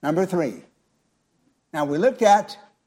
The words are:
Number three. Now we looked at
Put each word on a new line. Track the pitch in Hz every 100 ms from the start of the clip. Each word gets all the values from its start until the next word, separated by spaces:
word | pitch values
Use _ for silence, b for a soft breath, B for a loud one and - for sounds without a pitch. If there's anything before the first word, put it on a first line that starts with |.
Number | 147 160 190
three. | 180 147 101 - _ _ _ _ _ _ _ _ _ _
Now | 156 143
we | 147
looked | 233 262
at | 220 202 - - - _